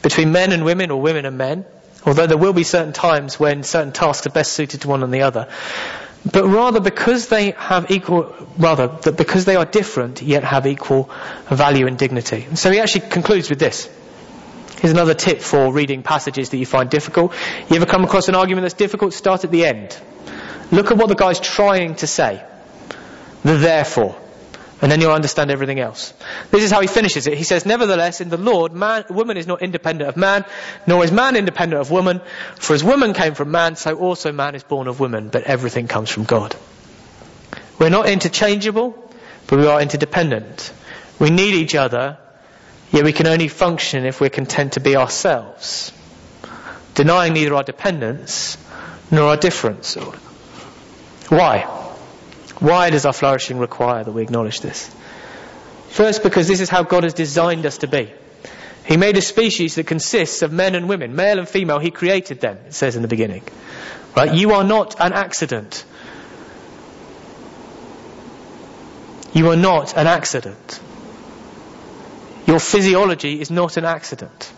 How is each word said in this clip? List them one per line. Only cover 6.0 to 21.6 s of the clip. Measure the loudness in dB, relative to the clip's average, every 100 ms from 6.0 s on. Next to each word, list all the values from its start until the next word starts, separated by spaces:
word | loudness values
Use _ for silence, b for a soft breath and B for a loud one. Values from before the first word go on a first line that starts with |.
| B B -2
but | 2 4
rather | 4 4 2
because | 0 0 0 0 0
they | 0 0
have | -4 -2 0 2
equal, | -2 2 0 0 -10 -14 0
rather, | 2 4 0
that | 2 0 2
because | 2 2
they | 4 2
are |
different, | 4 0 0 -4 -6 -6
yet | 0 0
have | 2 0 0
equal | -4 0 0 0 B B B -4
value | 2 4 4 2
and | 0
dignity. | -2 -2 -4 -6 -6
And | 0
so | 2
he | 4
actually | 2 -2 -2
concludes | -2 2 2 2
with | 0
this. | 0 0 -14 -18 -20 -20 -20 -20 -20 -20 -20 -2
Here's | 2
another | 4 4
tip | 2 2 0
for | 2 4 4
reading | 2 0 -2
passages | -2 -2 -2 -6 -4
that | -4
you | 0
find | 0 2
difficult. | 0 0 2 2 B B B B
You | 2
ever | 4
come | 2
across | 4 2 2
an |
argument | 2 2 0
that's | -2
difficult? | -2 -2 0 -2
Start | 0 0 0
at | 0
the | 2
end. | 2 0 -8 -16 -18 -20 B B B B B
Look | 0 4
at | 2
what | 4
the | 4
guy's | 2 2
trying | -4 2